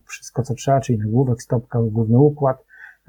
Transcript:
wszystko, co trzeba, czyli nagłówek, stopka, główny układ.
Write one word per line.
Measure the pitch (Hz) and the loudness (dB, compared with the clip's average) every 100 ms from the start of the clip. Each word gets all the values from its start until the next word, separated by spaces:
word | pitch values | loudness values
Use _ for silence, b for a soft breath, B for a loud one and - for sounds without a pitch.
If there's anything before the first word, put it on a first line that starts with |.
wszystko, | - - - - | -6 -18 -10 -8
co | 113 | -6
trzeba, | 120 - 139 | -4 0 0
czyli | 135 117 | 0 -2
nagłówek, | 107 113 135 120 | 0 0 0 -2
stopka, | - 127 - 120 | -2 -6 -4 -2
główny | 117 107 110 117 | -2 0 2 6
układ. | 147 147 135 110 _ B B B | 4 4 -2 -2 _ B B B